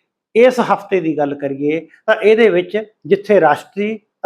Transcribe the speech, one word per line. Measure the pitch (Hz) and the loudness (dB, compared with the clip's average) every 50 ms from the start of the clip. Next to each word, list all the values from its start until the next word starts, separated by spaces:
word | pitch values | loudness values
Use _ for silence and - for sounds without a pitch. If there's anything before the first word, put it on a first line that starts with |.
| _ _ _ _ _ _ - | _ _ _ _ _ _ 0
ਇਸ | 220 240 254 247 240 | 2 2 4 2 0
ਹਫ਼ਤੇ | 208 156 202 208 - - 196 185 | -2 -2 -2 -4 -4 -4 -4 -2
ਦੀ | 165 160 143 147 | -2 -2 -4 -2
ਗੱਲ | 143 143 143 | -4 -4 -6
ਕਰੀਏ, | 143 147 139 139 135 143 147 156 165 160 - _ _ _ | -6 -8 -8 -6 -4 -4 -4 -4 -4 -6 -12 _ _ _
ਤਾਂ | - - | -4 -2
ਇਹਦੇ | - 185 208 220 220 233 208 | 0 2 2 4 4 4 2
ਵਿੱਚ | 175 180 175 - - 214 220 - _ _ - | 2 0 -2 -4 -6 -8 -8 -10 _ _ -4
ਜਿੱਥੇ | 147 190 196 - - 208 185 | -2 -2 -2 0 2 2 4
ਰਾਸ਼ਟਰੀ | 160 147 147 - - _ - 196 208 214 220 208 _ _ _ _ - | 4 2 2 0 -4 _ -10 -8 -6 -6 -8 -10 _ _ _ _ -6